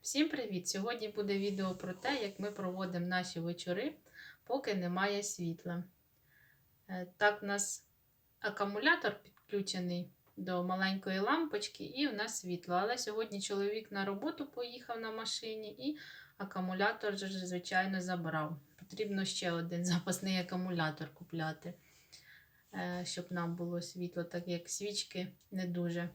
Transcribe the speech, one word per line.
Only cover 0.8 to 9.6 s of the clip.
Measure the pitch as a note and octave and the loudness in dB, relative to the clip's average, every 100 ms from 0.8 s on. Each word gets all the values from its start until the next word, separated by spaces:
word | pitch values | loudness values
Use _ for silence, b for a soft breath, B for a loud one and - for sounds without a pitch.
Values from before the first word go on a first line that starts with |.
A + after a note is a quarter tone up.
| G#3+ A#3+ G#3+ | 0 -2 -2
буде | G#3 G3+ G3 | -2 2 2
відео | G3 F#3+ F#3+ | 2 0 0
про | F#3 F#3 | -2 -4
те, | F3+ B3+ C#4 | -2 0 2
як | G3+ G3 | 0 -2
ми | G3+ | -4
проводимо | G3+ F#3+ F#3 F#3 F3+ F3 | -2 -2 0 0 0 2
наші | F#3 F3+ E3+ | 2 0 -2
вечори, | E3+ F3 - F3+ C#4 - - B B B | -2 -2 -2 0 0 -4 -18 B B B
поки | - C4 B3 | -2 0 2
немає | G3+ F3 F3+ G3+ G3+ | 0 2 4 4 2
світла. | G3+ - E3+ E3 F3 E3+ F3 _ _ _ b b b b _ _ - | -2 -2 -2 -2 -4 -4 -6 _ _ _ b b b b _ _ -10
Е, | F#3 F3+ - | -8 -8 6
так, | G#3 G#3 | 6 6
в | |
нас | G3+ G3+ G3+ - - _ _ _ _ _ | 0 0 0 -4 -10 _ _ _ _ _
акумулятор | G#3 G3+ G3+ G#3 C4+ E4+ G#3+ G3+ | -4 0 0 4 6 6 4 -2
підключений | - - _ G3+ | -12 -20 _ -2